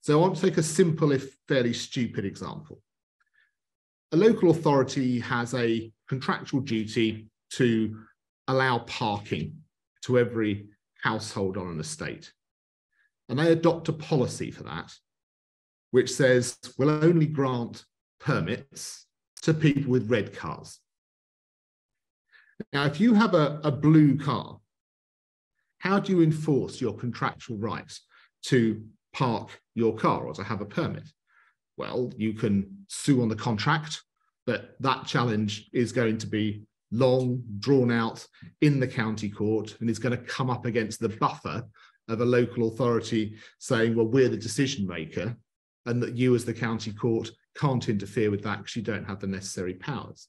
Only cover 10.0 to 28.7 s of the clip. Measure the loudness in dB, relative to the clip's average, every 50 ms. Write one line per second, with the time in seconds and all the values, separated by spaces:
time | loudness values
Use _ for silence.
10 | -4 0 2 2 2 2 0 -2 0 0 -2 -4 -6 -14 _ _ _ _ _ _
11 | -4 -2 -2 -2 -6 -8 -6 -4 -4 -4 -4 -6 -8 -8 -8 -8 -8 -8 -10 -10
12 | -10 -10 -10 -12 -16 -20 _ _ _ _ _ _ _ _ _ _ _ _ _ _
13 | _ _ _ _ _ _ -2 0 4 4 4 6 4 2 2 2 -2 -6 -6 -6
14 | -4 -2 0 0 0 0 -2 -6 -8 -10 -10 -12 -14 -12 -10 -10 -12 -12 -18 -20
15 | _ _ _ _ _ _ _ _ _ _ _ _ _ _ _ _ _ _ 2 2
16 | 2 2 0 2 4 6 6 4 4 0 -6 _ -16 -20 -6 0 2 2 2 4
17 | 4 4 6 6 4 2 0 0 0 0 0 -2 -4 -6 -8 -14 -20 _ _ _
18 | _ _ _ _ -4 -2 0 0 0 -2 -6 -8 -8 _ -18 -16 -14 -14 -16 -18
19 | _ _ _ _ _ _ _ -6 0 0 0 4 4 2 2 2 0 0 0 0
20 | 2 2 0 0 0 -2 -8 -12 -10 -10 -10 -10 -14 -20 -20 -20 _ _ _ _
21 | _ _ _ _ _ _ _ _ _ _ _ _ _ _ _ _ _ _ _ _
22 | _ _ _ _ _ _ _ -20 _ _ _ _ -18 _ -4 0 0 0 0 2
23 | 4 6 6 6 6 6 6 4 4 4 0 0 -2 -2 -2 2 4 8 8 8
24 | 8 8 6 4 0 -2 -4 -4 -4 -8 -14 -20 _ _ _ _ _ _ _ _
25 | _ _ _ _ _ _ _ _ _ _ _ _ _ _ _ _ 0 2 2 2
26 | 2 2 6 6 6 6 6 2 2 2 2 2 2 -2 -6 -4 -4 -4 -4 -4
27 | -6 -6 -6 -2 -4 -4 -4 -6 -12 -10 -8 -6 -4 -4 -6 -6 -8 -12 -18 -20
28 | _ _ _ _ _ _ _ _ -4 2 2 4 4 4